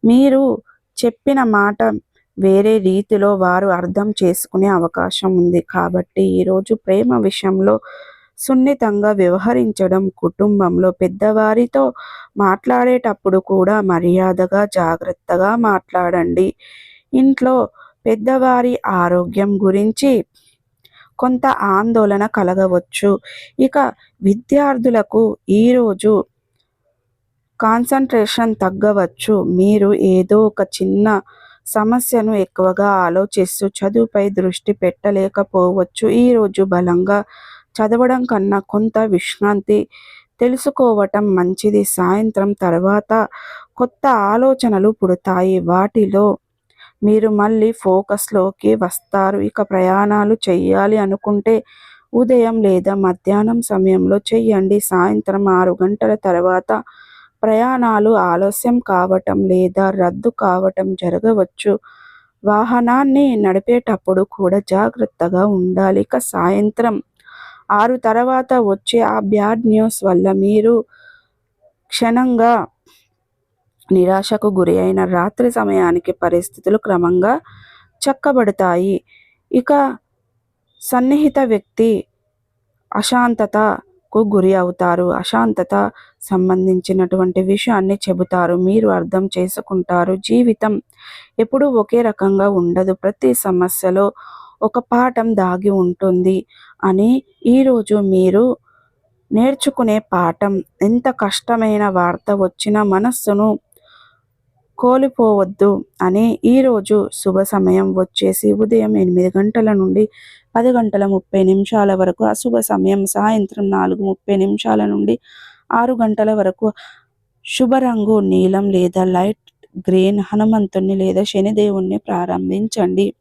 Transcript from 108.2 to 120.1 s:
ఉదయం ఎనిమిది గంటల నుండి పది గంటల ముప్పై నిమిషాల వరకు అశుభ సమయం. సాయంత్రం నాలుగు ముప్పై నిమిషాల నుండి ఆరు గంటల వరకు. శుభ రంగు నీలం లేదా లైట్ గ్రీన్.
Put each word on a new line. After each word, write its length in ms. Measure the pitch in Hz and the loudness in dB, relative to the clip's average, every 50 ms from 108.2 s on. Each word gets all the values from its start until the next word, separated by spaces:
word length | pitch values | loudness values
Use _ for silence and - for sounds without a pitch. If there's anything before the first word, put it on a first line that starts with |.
| 196 190 190 - - 208 208 202 220 | -2 -2 -2 0 0 0 0 2 0
ఉదయం 300 | 214 226 226 214 214 214 | 0 2 0 2 0 0
ఎనిమిది 340 | 208 190 180 180 180 180 185 | 0 0 2 2 2 0 0
గంటల 380 | 185 190 196 214 220 233 220 214 208 | 0 0 -2 0 0 0 0 2 2
నుండి 320 | 196 190 185 185 196 214 214 _ - - - - - _ _ _ | 2 0 0 2 0 0 0 _ -16 -20 -20 -20 -20 _ _ _
పది 180 | 233 233 254 254 | 0 0 2 2
గంటల 280 | 240 226 214 - 196 202 | 2 0 0 0 -2 0
ముప్పై 340 | 196 196 190 - _ - 196 190 | 0 -2 -2 -4 _ 0 2 2
నిమిషాల 460 | 185 190 196 202 - 226 214 202 202 190 | 4 2 2 0 0 0 0 2 2 2
వరకు 280 | 190 185 185 - _ 226 | 2 0 0 0 _ -2
అశుభ 300 | 220 220 - - 247 233 233 220 - | -2 -2 -2 -4 -2 -2 -2 0 -2
సమయం. 300 | 214 190 185 190 196 202 196 185 - | -2 0 0 0 0 0 -2 -4 -2
సాయంత్రం 520 | 202 202 214 220 214 202 190 - 208 202 196 | -2 0 0 0 0 -2 -4 -4 -4 -2 -2
నాలుగు 320 | 196 190 185 185 185 208 202 190 | 0 0 -2 -2 -2 -2 -4 -4
ముప్పై 260 | 190 - _ - 202 | -4 -6 _ -4 0
నిమిషాల 440 | 190 190 196 208 214 - 226 214 214 208 | 0 0 0 -2 -4 -2 -2 0 0 0
నుండి 300 | 208 208 202 202 202 233 240 _ - - - - - - _ _ _ - 233 | -2 -2 -2 -2 -2 -2 -4 _ -18 -20 -20 -20 -20 -20 _ _ _ -2 -2
ఆరు 160 | 233 247 254 | 0 -2 -2
గంటల 360 | 233 233 220 214 208 214 214 214 | -2 -2 -2 0 0 0 -2 0
వరకు. 340 | 214 196 190 185 _ - 214 214 - - - - _ _ _ _ _ _ _ _ _ _ | 0 -2 -2 -2 _ -4 -4 -4 -6 -18 -20 -20 _ _ _ _ _ _ _ _ _ _
శుభ 280 | - - - 262 240 254 - 262 | -12 -4 -2 0 2 2 0 0
రంగు 320 | 254 233 220 208 208 220 214 202 190 185 | 0 -2 -2 0 2 2 2 2 2 2
నీలం 340 | 185 185 185 196 196 202 202 | 2 2 2 0 0 0 0
లేదా 340 | 190 180 180 175 180 185 185 185 185 | 0 0 0 0 0 0 -2 0 0
లైట్ 300 | 180 185 202 220 _ _ - _ _ _ _ _ - - - | 0 0 -2 -4 _ _ -20 _ _ _ _ _ -8 -4 0
గ్రీన్. 320 | 185 185 185 196 | 2 2 2 2